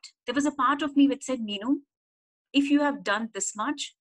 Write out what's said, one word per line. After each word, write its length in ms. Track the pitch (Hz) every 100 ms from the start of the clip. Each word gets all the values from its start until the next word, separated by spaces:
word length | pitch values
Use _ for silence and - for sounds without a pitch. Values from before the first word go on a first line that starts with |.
| - _ -
There 100 | 240
was 100 | 285
a 60 |
part 300 | - 254 285
of 160 | 302 285
me 100 | 277
which 160 | 240
said, 160 | - 262
"Meenu, 420 | 214 202 226 285 - _ _ _ _ _ _
if 160 | 277 277
you 120 | 285
have 220 | 285 277
done 260 | 180 202 226
this 220 | 196 - 208
much, 400 | 233 294 - -